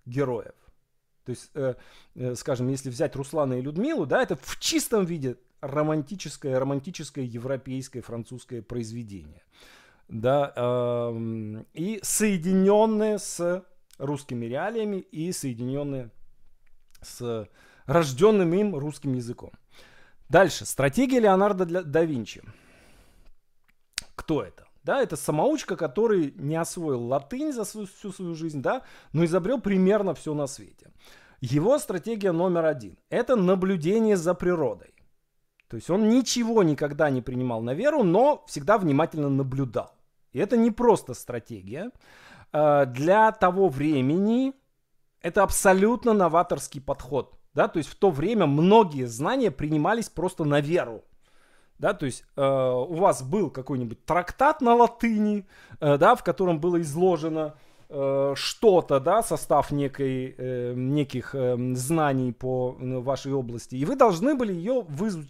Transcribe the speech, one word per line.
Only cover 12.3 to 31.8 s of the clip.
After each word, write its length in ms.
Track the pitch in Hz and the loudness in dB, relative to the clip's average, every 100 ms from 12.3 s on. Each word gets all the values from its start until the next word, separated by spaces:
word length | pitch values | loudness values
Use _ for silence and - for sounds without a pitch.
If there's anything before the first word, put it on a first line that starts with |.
| 190 170 190 190 208 220 214 214 208 | 0 0 2 4 4 4 2 0 -2
с 480 | - - 175 180 - _ _ - | -6 -6 -4 -4 -8 _ _ -10
русскими 480 | 139 143 - 120 117 | -6 -6 -8 -8 -6
реалиями 520 | 131 190 233 214 196 | -6 -6 -4 -4 -6
и 360 | - 151 170 | -8 -8 -8
соединённое 800 | 175 139 117 123 139 143 135 117 - - - - - - - - - | -6 -8 -6 -6 -6 -6 -8 -10 -16 -20 -20 -20 -20 -20 -20 -20 -20
с 480 | - - 120 113 101 _ _ _ - | -20 -12 -8 -8 -10 _ _ _ -2
рождённым 680 | 160 156 123 208 214 170 | 0 0 4 4 6 4
им 220 | 180 208 151 | 2 0 -2
русским 380 | 151 143 139 | -6 -8 -6
языком. 380 | 127 117 113 - - _ - - - - - - | -6 -6 -12 -16 -20 _ -20 -20 -20 -20 -20 2
Дальше. 360 | 165 185 - 101 | 4 4 2 -8
Стратегия 540 | - 139 226 262 254 | -2 0 2 2 4
Леонардо 460 | 214 190 208 190 175 | 4 6 4 0 -2
для, 160 | 180 | -4
да 240 | 160 151 170 | 0 0 2
Винчи. 360 | 131 104 - - - _ _ _ - _ _ - - _ _ _ _ _ - - - | -2 -6 -12 -20 -20 _ _ _ -20 _ _ -20 -20 _ _ _ _ _ -14 -14 -10
Кто 260 | - 147 | -6 -4
это? 260 | 101 - _ _ | -6 -14 _ _
Да, 180 | 151 254 | -4 -2
это 160 | 208 151 | -2 -4
самоучка, 580 | - 151 214 311 - 180 | -4 0 2 0 -4 -4
который 580 | 156 165 233 196 143 - | -4 0 2 2 0 -4
не 180 | 143 160 | -4 -4
освоил 480 | 165 - 160 127 | -4 -6 -4 -4
латынь 480 | 120 139 - 254 311 | -2 -4 -4 -6 -6
за 140 | 240 202 | -6 -8
свою, 220 | 220 196 | -10 -14
всю 260 | - 202 | -14 -14
свою 220 | 180 180 160 | -10 -10 -8
жизнь, 260 | 160 147 | -8 -4
да, 220 | 139 254 - - - | -4 -4 -6 -20 -6
но 140 | 143 170 | 0 2
изобрёл 340 | 185 180 262 | 0 0 -2
примерно 540 | 202 190 185 214 196 | 0 2 4 4 0
всё 200 | 143 156 | -4 -6
на 140 | 147 139 | -6 -6
свете. 420 | - 95 _ - _ - - _ _ | -8 -20 _ -20 _ -20 -20 _ _
Его 360 | 120 143 190 | -2 0 2
стратегия 520 | 285 | 2